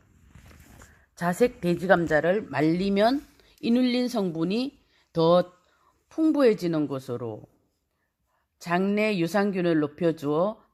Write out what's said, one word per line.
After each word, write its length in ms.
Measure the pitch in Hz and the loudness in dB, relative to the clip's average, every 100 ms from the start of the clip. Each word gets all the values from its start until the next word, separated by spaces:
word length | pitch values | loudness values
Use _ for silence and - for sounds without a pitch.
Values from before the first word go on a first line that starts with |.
| _ _ _ - - - - - - _ _ - | _ _ _ -20 -20 -20 -20 -20 -20 _ _ -6
자색 460 | 175 180 240 - | -4 2 0 0
돼지감자를 840 | 175 175 185 180 165 151 160 208 - | -2 -2 4 2 4 2 2 0 -2
말리면 760 | 135 156 175 196 196 220 285 - _ _ _ | 0 0 0 0 2 2 0 -6 _ _ _
이눌린 480 | - 240 254 240 247 | -2 0 2 0 -2
성분이 760 | 233 190 160 170 220 262 - _ _ _ | -2 -4 -4 -4 -2 -4 -10 _ _ _
더 400 | 165 165 180 175 - _ _ _ _ _ | 0 2 4 0 -8 _ _ _ _ _
풍부해지는 800 | - 320 285 254 214 175 160 143 | -2 0 4 2 2 -2 -2 -4
것으로 560 | 135 131 120 120 107 - _ _ _ _ _ _ _ _ _ _ _ | -6 -8 -8 -8 -12 -16 _ _ _ _ _ _ _ _ _ _ _
장내 600 | 170 175 196 208 214 202 | -4 -2 0 0 -2 -2
유산균을 600 | 165 208 202 190 175 160 | -2 0 -2 -2 0 0
높여주어 840 | 147 - 170 160 143 151 196 220 _ | -2 -2 -2 -2 -2 -2 -2 -6 _